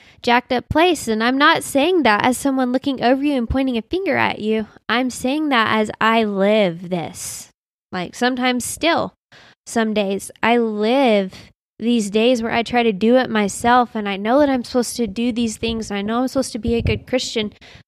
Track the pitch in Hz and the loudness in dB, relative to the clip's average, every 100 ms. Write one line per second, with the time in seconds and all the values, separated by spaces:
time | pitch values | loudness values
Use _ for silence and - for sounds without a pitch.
0 | - _ - 240 - 247 - 302 359 320 | -20 _ 0 0 2 -4 0 2 4 2
1 | - 214 226 269 302 311 - 277 294 370 | -2 0 0 4 4 4 0 0 2 4
2 | 240 208 254 247 277 262 254 254 285 262 | 4 4 2 0 -2 0 0 -2 -2 0
3 | 233 269 294 277 233 262 269 233 - 349 | 2 2 2 0 0 0 0 -2 -4 -4
4 | 392 240 226 - 214 220 214 - - 226 | -2 0 0 -2 -2 -2 -4 -12 -4 -2
5 | 254 - 247 294 311 254 214 220 214 - | -2 -4 -4 -2 0 0 2 0 -2 0
6 | 220 226 214 202 196 214 196 170 180 180 | 0 2 0 2 2 4 2 -2 -6 -6
7 | 156 - - - - _ _ _ _ 180 | -6 -10 -12 -14 -16 _ _ _ _ -10
8 | 175 - 240 254 254 247 - - 302 302 | -8 -2 -2 0 -2 -2 -6 -4 0 0
9 | 185 - _ - - _ - 233 220 214 | -2 -10 _ -20 -20 _ -6 -2 0 0
10 | 196 196 - - 214 240 226 208 214 262 | -2 -4 -8 -4 0 2 2 0 0 2
11 | 262 208 190 - - _ _ - 220 240 | 4 2 0 -8 -20 _ _ -6 0 0
12 | 202 208 233 254 226 226 226 240 233 190 | 0 2 2 2 0 -4 -2 0 0 2
13 | 220 254 247 220 202 - 233 247 233 220 | 4 4 2 0 -2 0 2 2 2 -2
14 | 202 196 208 262 285 262 233 254 233 - | -6 -4 0 2 2 0 -2 -2 -2 -4
15 | 226 190 240 233 233 214 226 226 214 202 | -4 -2 -4 -2 -4 -4 -6 -6 -6 -6
16 | 202 233 254 277 254 233 233 233 226 214 | -4 -2 -2 -2 -4 -6 -2 -2 0 -4
17 | - 254 - - 214 - - - | -2 -4 -4 -4 -6 -10 -20 -20